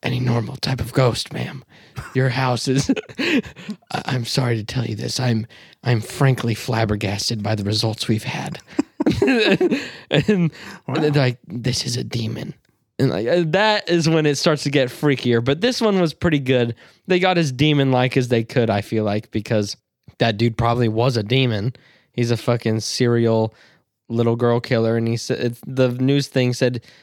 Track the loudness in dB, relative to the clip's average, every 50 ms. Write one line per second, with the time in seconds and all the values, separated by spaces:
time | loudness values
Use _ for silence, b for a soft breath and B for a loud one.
0 | -4 -4 -2 0 0 0 0 0 -2 -4 -8 -6 -4 -4 -4 -4 -4 -4 0 2
1 | 2 2 2 -2 -6 -8 -6 -6 -6 -6 -8 -12 -18 B B B B B B B
2 | -12 -6 -2 0 0 0 0 0 0 0 -2 -2 -2 0 0 0 0 0 -2 -4
3 | -4 -10 -8 B -2 0 0 0 B B B B B B B B _ -10 -10 -8
4 | -6 -4 -4 -4 -4 -4 -2 -2 0 0 -2 -2 -4 -4 -4 -4 -4 -4 -6 -6
5 | -6 -6 -4 -2 0 0 0 0 -2 -6 B B B B B B -2 0 0 0
6 | 0 -4 -2 2 2 2 2 2 0 -4 -4 -4 -4 -2 0 0 0 0 0 -2
7 | -2 -4 -4 -2 -4 -4 -4 -4 -2 -2 -2 -2 -2 -2 -2 0 -2 -2 -2 -4
8 | -2 -2 -2 -2 -2 -6 -8 -6 -8 -8 -10 -12 -16 B B B -8 _ _ -2
9 | -2 0 0 2 2 2 4 4 4 4 4 4 2 2 0 -2 B B B B
10 | B B 0 0 2 2 2 2 2 0 B B B B B B B -6 -2 0
11 | 0 2 2 2 2 2 0 -4 _ -12 -10 -6 -4 -4 -4 -4 -4 -4 -6 -6
12 | -6 -6 -6 -6 -4 -6 -6 -8 -10 -12 -14 _ _ _ _ _ _ _ _ 0
13 | 0 0 0 0 0 0 0 0 0 2 2 2 2 2 2 0 0 0 0 2
14 | 2 4 2 4 2 2 0 2 2 2 2 2 0 0 2 2 2 0 -2 0
15 | 0 2 2 2 2 2 2 2 2 2 0 2 0 0 0 2 2 2 4 4
16 | 2 0 0 0 0 0 0 0 2 2 2 2 2 0 -2 b b b b b
17 | b 0 2 2 4 4 4 2 2 0 2 2 4 4 4 4 4 4 4 4
18 | 2 2 2 0 0 2 2 0 0 0 0 0 2 2 0 0 -2 -2 -2 -2
19 | 0 0 -2 -4 -4 -4 -6 -6 -4 -2 -2 0 -2 -2 -6 _ _ _ _ _
20 | _ -10 -4 0 0 0 2 2 0 0 0 0 0 0 2 2 0 0 2 0
21 | 0 0 0 -2 -2 0 0 2 2 2 0 -2 -2 -4 -6 b b b b b
22 | b b b -2 0 0 -2 -2 0 0 -2 0 0 0 -2 -2 -2 -4 -2 0
23 | 2 2 2 2 2 2 2 2 0 -2 b b b b b b b b _ _
24 | _ -6 -2 0 0 0 0 2 2 2 2 0 0 0 0 0 2 2 0 0
25 | 0 -2 -2 -4 -4 -4 -4 -2 -2 -4 -4 -6 -12 -6 0 2 2 2 2 0
26 | 0 2 2 2 0 0 0 0 0 0 0 0 0 0 -2 -4 b b b b